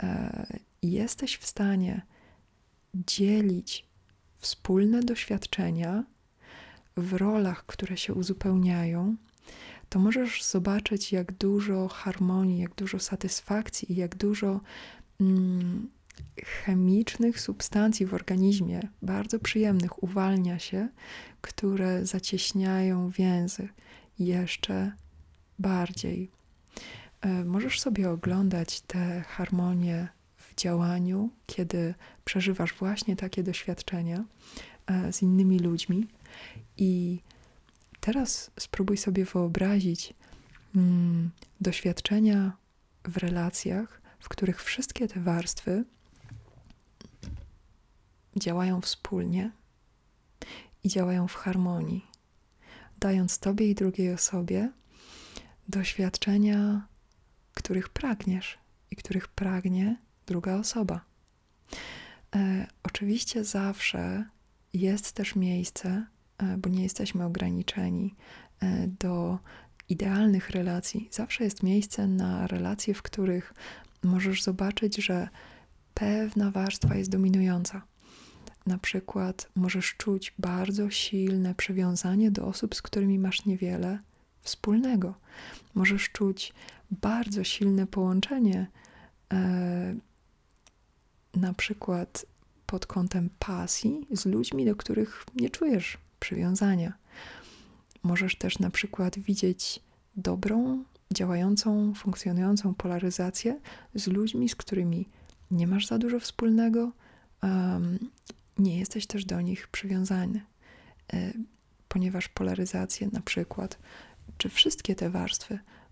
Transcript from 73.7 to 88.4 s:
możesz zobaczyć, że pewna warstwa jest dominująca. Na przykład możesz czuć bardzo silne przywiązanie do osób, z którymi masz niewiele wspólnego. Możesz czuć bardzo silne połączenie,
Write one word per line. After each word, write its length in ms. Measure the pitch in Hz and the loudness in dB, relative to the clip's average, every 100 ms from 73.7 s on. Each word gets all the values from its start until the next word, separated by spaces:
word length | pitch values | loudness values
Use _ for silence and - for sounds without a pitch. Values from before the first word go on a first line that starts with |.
| - - - | -18 -20 -2
możesz 400 | 180 185 190 190 | 2 4 2 0
zobaczyć, 540 | - 190 196 202 208 208 | 0 0 -2 0 -2 0
że 320 | 196 180 180 - - - - - _ | -2 -2 -4 -10 -20 -20 -20 -20 _
pewna 560 | - 208 214 214 208 202 | -4 0 0 0 0 0
warstwa 440 | 196 196 196 - | 0 -2 0 0
jest 160 | 196 190 | 0 0
dominująca. 720 | 190 190 190 185 175 175 190 - _ - - - - - - - | 2 4 4 4 2 -2 -8 -16 _ -20 -20 -20 -20 -20 -8 -4
Na 120 | 185 | -2
przykład 680 | - 190 190 196 185 185 - 190 | -2 -4 -4 -2 -2 -4 -6 0
możesz 380 | 180 185 - - | 0 0 -2 -4
czuć 380 | 214 196 - - | 0 -2 -2 -6
bardzo 520 | 180 180 190 202 208 | -4 -2 0 0 0
silne 640 | - - 190 190 190 185 | 0 -2 0 2 2 0
przywiązanie 760 | 180 - 185 180 175 185 196 220 | 0 -2 2 2 2 2 4 4
do 160 | 202 - | 4 -2
osób, 280 | 190 220 | -2 -4
z 80 | - | -6
którymi 360 | - 202 196 196 | -6 0 4 4
masz 260 | 190 - | 2 0
niewiele 540 | 202 190 180 180 180 202 - _ _ _ | 0 0 0 -2 -2 -4 -8 _ _ _
wspólnego. 760 | - - 208 214 262 220 180 190 - - - - - | -10 -4 2 4 4 2 0 -4 -16 -20 -18 -18 -6
Możesz 360 | 190 190 - - | 2 2 2 -2
czuć 420 | - 196 190 - - - - - | 0 0 0 -6 -14 -20 -16 -8
bardzo 540 | 190 208 226 233 202 | -4 0 0 0 -2
silne 420 | 185 - 202 196 190 | -2 0 4 4 2
połączenie, 800 | 196 185 185 - 269 | 0 2 2 2 4